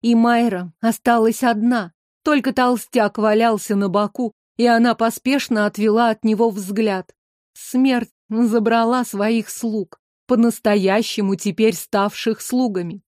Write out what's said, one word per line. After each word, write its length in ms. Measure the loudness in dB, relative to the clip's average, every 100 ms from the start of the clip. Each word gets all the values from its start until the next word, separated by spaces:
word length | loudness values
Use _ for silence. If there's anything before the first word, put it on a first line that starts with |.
И 120 | 2
Майра 580 | 2 4 2 0 -2 -8 _
осталась 600 | -2 0 0 2 2 0
одна. 500 | -2 0 0 0 -4 _ _ _
Только 300 | 0 0 0
толстяк 640 | 0 0 0 -2 0 0 0
валялся 580 | 0 2 2 0 -2 -2
на 120 | 0
боку, 440 | 0 -2 -4 -8 _ _ 0
и 100 | 2
она 280 | 4 2
поспешно 720 | 2 -2 -2 -2 -2 0 0
отвела 460 | 0 0 0 2 2
от 140 | 0
него 260 | 0 2 0
взгляд. 640 | -2 -6 -2 -2 -2 -8 _ _ _ _
Смерть 560 | -20 -6 0 2 0 -4 _ _
забрала 760 | 0 2 2 2 2 2 0
своих 440 | -4 -4 0 0 -4
слуг, 520 | -8 -6 -4 -8 -14 _ _ -2
по-настоящему 1080 | 2 2 2 0 2 2 0 -2 -4 -2 -2
теперь 380 | -4 0 0
ставших 680 | 0 -4 -2 -2 -2 -6 -4
слугами. 600 | -4 -2 -2 -4 -8 -12 _